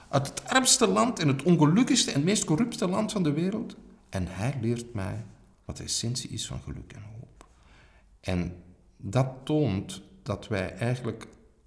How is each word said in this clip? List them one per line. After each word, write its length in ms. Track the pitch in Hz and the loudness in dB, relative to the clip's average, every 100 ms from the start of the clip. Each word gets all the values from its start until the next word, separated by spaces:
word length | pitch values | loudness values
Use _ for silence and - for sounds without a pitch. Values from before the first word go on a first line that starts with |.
| - | -2
Uit 180 | 139 135 | -2 -2
het 220 | - - | -8 0
armste 400 | 254 254 - 214 | 2 4 4 4
land 300 | 196 240 - | 4 2 2
en 100 | 151 | 2
het 140 | 135 | 2
ongelukkigste 680 | 180 165 147 185 262 254 - | 4 6 8 6 4 4 2
en 140 | 139 | 2
meest 200 | 160 208 | 2 2
corrupte 440 | - 156 233 - 180 | 2 2 0 0 -2
land 240 | 196 214 | 0 0
van 100 | 202 | 0
de 100 | 160 | 0
wereld. 440 | 147 180 214 - - - - - | 0 -2 -2 -6 -12 -20 -20 -8
En 180 | 98 87 | -6 -4
hij 300 | 92 117 139 | -4 -4 -2
leert 340 | 110 120 - | -2 -4 -6
mij 300 | 101 95 107 - - - _ | -8 -6 -8 -10 -18 -20 _
wat 120 | - - | -14 -10
de 60 | |
essentie 480 | 82 - 117 127 - | -6 -4 -4 -4 -6
is 160 | - - | -8 -8
van 140 | 64 | -8
geluk 280 | - 67 - | -10 -12 -14
en 100 | - 104 110 | -16 -16 -16
hoop. 280 | - - - _ - - - _ _ _ | -18 -20 -20 _ -20 -20 -20 _ _ _
En 340 | - 90 87 - - - _ - | -2 -2 -2 -6 -18 -20 _ -14
dat 320 | 98 127 135 131 | -2 0 0 -2
toont 580 | - 151 135 95 - - - - | 0 2 2 0 -4 -10 -18 -14
dat 260 | - 101 - | -8 -6 -4
wij 260 | 101 92 | -4 -4
eigenlijk 520 | - 117 127 123 98 - - - _ | -4 -2 -2 -4 -8 -12 -20 -20 _